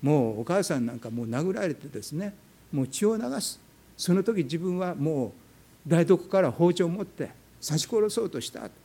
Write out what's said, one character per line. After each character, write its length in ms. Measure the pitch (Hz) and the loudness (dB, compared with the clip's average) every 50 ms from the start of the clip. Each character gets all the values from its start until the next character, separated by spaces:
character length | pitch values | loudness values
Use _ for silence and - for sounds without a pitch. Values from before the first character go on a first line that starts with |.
も 320 | - 135 151 147 127 113 110 | 4 4 4 4 4 2 0
う 80 | 104 | -4
お 20 | 117 | -4
母 200 | 113 170 196 190 | 0 0 0 0
さ 140 | - 170 135 | 0 -2 -2
ん 80 | 120 | -2
な 80 | 117 120 | -4 -6
ん 60 | 120 | -8
か 100 | - 117 | -10 -8
も 140 | 113 120 120 | -6 -6 -6
う 60 | 113 | -4
殴 240 | 117 127 156 185 190 | -2 -2 -2 -2 -2
ら 140 | 226 202 180 | -2 -2 -4
れ 60 | 143 | -4
て 140 | - - 143 | -6 -10 -12
で 140 | 135 110 | -12 -12
す 120 | - - - | -12 -8 -8
ね、 220 | 156 196 202 196 - - _ _ _ - - | -6 -6 -8 -10 -12 -20 _ _ _ -16 -6
も 120 | - 143 131 | -2 -2 -2
う 40 | 127 | -2
血 180 | - - 208 | -2 0 2
を 120 | 208 226 220 | 2 2 2
流 60 | 233 247 269 277 | -2 -4 -4 -4
す。 180 | 294 - - - - _ _ _ _ _ - - | -6 -6 -8 -10 -18 _ _ _ _ _ -12 -8
そ 160 | - - 175 | 0 2 2
の 100 | 190 190 | 4 4
時 200 | 208 233 196 160 | 2 2 0 0
自 140 | 127 151 165 | -2 -2 -4
分 200 | 170 185 180 180 | -2 -2 -2 -2
は 180 | 185 180 175 | -2 -4 -2
も 380 | - 139 156 160 143 127 104 - - - - - - - _ - _ _ | -2 -2 0 0 0 -2 -2 -6 -12 -20 -20 -20 -20 -20 _ -20 _ _
う 40 | 147 | 2
台 160 | 170 165 170 | 4 4 6
所 240 | 160 190 170 - - | 6 6 4 4 0
か 120 | - 190 | 2 4
ら 100 | 185 139 | 4 4
包 220 | 113 - 165 175 175 | 4 4 4 4 4
丁 120 | 175 185 | 4 0
を 40 | 170 | 0
持 140 | 170 202 202 | 0 -4 -6
っ 20 | |
て 260 | - - - 143 - - - _ _ _ - - | -10 -8 -10 -10 -10 -10 -18 _ _ _ -12 -8
刺 140 | - 151 156 | -2 -2 -2
し 80 | - - | -2 0
殺 220 | - 220 208 214 | 2 2 2 2
そ 140 | - - 226 | 0 -2 -2
う 60 | 180 | -2
と 100 | - 131 | -4 -6
し 100 | 113 - | -8 -8
た。 200 | - - 113 104 - _ _ | -10 -10 -12 -12 -14 _ _